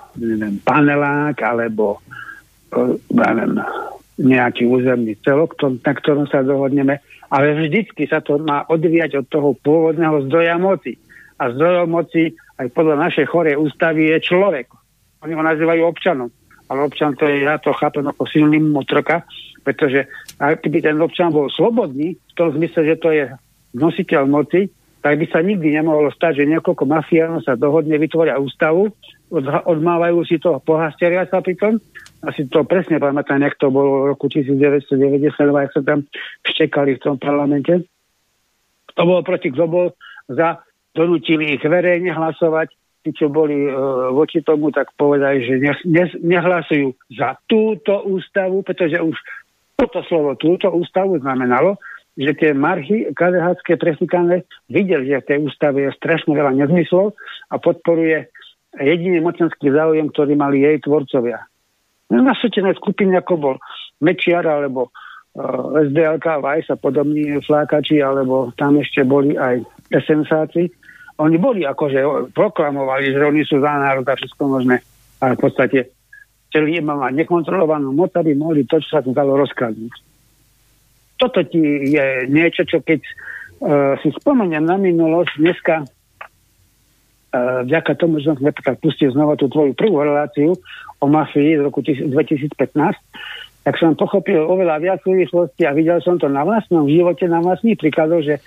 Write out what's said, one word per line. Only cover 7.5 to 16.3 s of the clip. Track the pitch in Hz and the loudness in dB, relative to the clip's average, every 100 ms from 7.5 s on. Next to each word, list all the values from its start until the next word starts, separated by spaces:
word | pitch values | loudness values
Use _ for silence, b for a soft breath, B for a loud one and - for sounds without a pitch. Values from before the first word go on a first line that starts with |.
| 151 | 0
vždycky | 160 196 202 - 143 | 0 -2 -2 -6 -2
sa | 156 | -2
to | 151 147 | -2 -2
má | 156 143 - | 0 -4 0
odvíjať | 160 165 165 156 139 | 0 2 0 0 -4
od | 131 | -2
toho | 151 143 120 | 0 0 0
pôvodného | 147 165 160 156 160 151 135 | 0 2 2 2 0 0 0
zdroja | 165 170 170 | 0 2 0
moci. | 190 185 127 - _ B B - | 0 -2 -4 -14 _ B B -6
A | 135 | -4
zdrojom | 123 170 180 170 | 0 2 2 0
moci | 165 160 165 160 - b - | -2 -2 0 -2 -4 b -10
aj | 123 - | -6 0
podľa | 160 147 170 | 2 2 0
našej | 165 135 | 0 0
chorej | 170 160 143 | 0 0 0
ústavy | 151 - 170 156 156 | -4 -2 -2 2 2
je | 160 | 0
človek. | - 180 202 147 - _ _ _ _ _ 156 | 0 2 2 -2 -8 _ _ _ _ _ -10
Oni | |
ho | 160 | -4
nazývajú | 160 156 165 165 170 | -2 0 2 2 0
občanom. | 165 190 143 120 | 0 -2 -2 -6